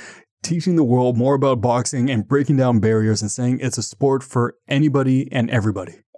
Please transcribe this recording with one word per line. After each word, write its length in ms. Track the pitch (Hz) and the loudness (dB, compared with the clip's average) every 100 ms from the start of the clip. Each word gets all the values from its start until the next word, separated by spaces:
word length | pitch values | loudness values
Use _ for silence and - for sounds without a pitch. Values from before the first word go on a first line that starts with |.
| - - _ _ | -20 -20 _ _
teaching 320 | - 165 185 | -6 -4 0
the 80 | 170 | 2
world 340 | 131 123 123 117 | 4 2 2 2
more 180 | 131 | 2
about 260 | 135 135 123 | 2 2 0
boxing 500 | 120 120 - 135 127 | 0 0 -2 -2 0
and 160 | 123 - | -2 0
breaking 300 | 143 143 139 | 0 2 2
down 240 | 127 117 | 4 2
barriers 420 | 110 110 110 107 | 2 2 2 0
and 80 | 104 | -4
saying 300 | - 123 127 | -4 -2 -2
it's 180 | 127 - | -4 -6
a 40 | |
sport 420 | - - 139 135 | -8 -2 0 0
for 320 | 131 127 120 - - | -2 -2 -2 -6 -4
anybody 640 | 139 151 139 131 131 139 | 0 2 2 0 0 0
and 200 | 131 117 | -2 0
everybody. 500 | 120 104 98 90 - _ | 0 -2 -4 -8 -16 _